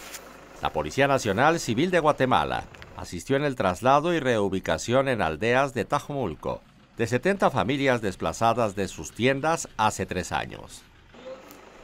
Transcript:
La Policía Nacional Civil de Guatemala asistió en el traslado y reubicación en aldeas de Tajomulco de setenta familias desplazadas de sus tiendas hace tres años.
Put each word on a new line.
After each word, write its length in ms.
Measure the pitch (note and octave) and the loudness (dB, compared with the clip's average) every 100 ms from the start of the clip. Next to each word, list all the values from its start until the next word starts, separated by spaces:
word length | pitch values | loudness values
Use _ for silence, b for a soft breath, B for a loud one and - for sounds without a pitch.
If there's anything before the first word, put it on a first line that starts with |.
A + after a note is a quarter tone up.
| - - - - - - | -16 -16 -16 -20 -20 -6
La 100 | C#2+ | -4
Policía 380 | D#2 D2+ G2 C#3 | -2 -4 0 2
Nacional 500 | C3+ A2+ F#2+ C#3+ E3 | 2 2 2 4 2
Civil 320 | - A2+ F3+ | 0 0 2
de 80 | F3 | 2
Guatemala 640 | D3+ C#3+ C3 G#2+ C#2+ A#1+ - - - - | 2 2 4 2 2 -2 -6 -14 -18 -14
asistió 400 | F#2 F2+ - C3+ | -10 -8 -2 0
en 80 | |
el 120 | D3 C3+ | 0 0
traslado 580 | F#2+ F2+ A#2 C#3+ D#3+ | 0 2 4 4 4
y 60 | E3+ | 0
reubicación 920 | C3 A2+ G2+ F#2 F#2 D#2+ - B2+ C3+ | 2 2 2 0 0 -2 2 2 2
en 120 | A#2 | 0
aldeas 520 | E2 D#2 A2 B2 C#3 | 0 0 2 2 2
de 100 | A#2+ | 0
Tajomulco 760 | F#2+ D3 - C#3+ A2 D2+ - A#1 - - - - | -2 -2 -4 -4 -4 -4 -6 -8 -10 -20 -14 -4
de 120 | A2+ | -2
setenta 420 | B2 F#3 G3 G3 | 0 0 2 2
familias 520 | B2 F#2 C#3 C#3 B2 | 2 0 0 2 2
desplazadas 760 | G#2+ F2 F2+ D#2+ A#2 A#2 A2+ G2 | 0 -4 -4 0 2 2 0 -2
de 120 | F#2+ | -6
sus 240 | - D#2 | -6 -12
tiendas 560 | - A#2+ C3+ D#3 E3 - - | -2 0 2 0 -2 -4 0
hace 280 | G#2+ - F#2+ | 0 0 -4
tres 260 | F2+ - | -4 -4
años. 520 | D2 A#1 G#1+ - - - - - - - - - - - - | -4 -4 -10 -16 -18 -20 -20 -20 -20 -16 -16 -18 -20 -20 -12